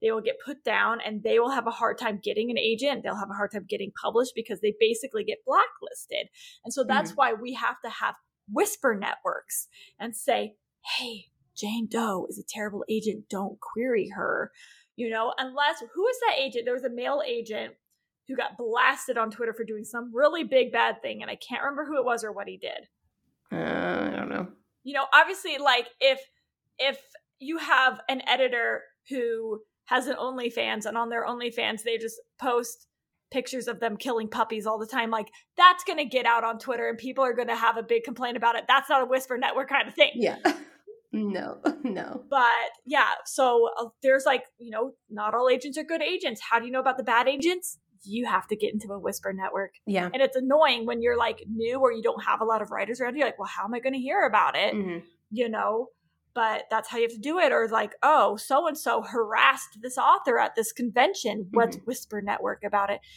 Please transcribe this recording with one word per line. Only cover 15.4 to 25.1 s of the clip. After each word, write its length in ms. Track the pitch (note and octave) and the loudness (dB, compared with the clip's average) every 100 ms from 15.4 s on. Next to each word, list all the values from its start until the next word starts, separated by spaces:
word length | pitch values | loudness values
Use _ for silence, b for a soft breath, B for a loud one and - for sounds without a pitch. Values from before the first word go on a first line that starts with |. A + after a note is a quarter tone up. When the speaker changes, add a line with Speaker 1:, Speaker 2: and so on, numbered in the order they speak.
| C4 C4 D4 D#4+ - | -4 0 0 0 -6
Speaker 1:
who 140 | E4 A4+ | 0 0
is 100 | B4 | 2
that 160 | A#4 - | 2 2
agent? 260 | C4+ A#3+ A#3 | 0 -2 -2
There 80 | |
was 100 | B3 B3+ | -2 -4
a 40 | |
male 320 | A#3+ B3+ C#4+ | -4 -2 -2
agent 520 | - A#3 G#3+ G#3+ - - _ _ _ _ - | -2 -4 -6 -6 -8 -12 _ _ _ _ -8
who 80 | B3+ | -6
got 220 | - G3+ | -6 -4
blasted 580 | A#3 A#3 B3 C4+ - A#3 | -2 2 4 2 -2 -2
on 140 | A3 | -2
Twitter 240 | G#3+ A3+ | -2 -4
for 100 | A3+ | -4
doing 220 | A3 G#3+ A3+ | -8 -8 -10
some 260 | A#3+ A#3+ | -10 -6
really 300 | A#3 D4 E4 | 2 4 4
big 280 | A3+ C4 A3 | 2 2 4
bad 320 | A#3 A3+ - | 2 0 0
thing, 180 | A#3 G#3+ | -8 -8
and 80 | - | -10
I 60 | G3+ | -12
can't 260 | - B3 | -10 -6
remember 240 | C#4 C#4+ C#4+ | -4 -4 -4
who 120 | D4 | -2
it 40 | |
was 200 | A#3+ A#3 | 0 -2
or 80 | G#3+ | -4
what 160 | G3 G3 | -10 -12
he 100 | F#3 | -12
did. 300 | - - - _ _ _ _ _ - | -12 -12 -16 _ _ _ _ _ -10
Speaker 2:
Uh, 580 | F#3 D#3+ E3+ F3 F3 E2+ | -6 -4 -2 -2 -2 -2
I 40 | - | -4
don't 120 | - | -6
know. 180 | - F#3 - _ _ | -6 -8 -12 _ _
Speaker 1:
You 100 | C4 C#4+ | -6 -4
know, 100 | - | 4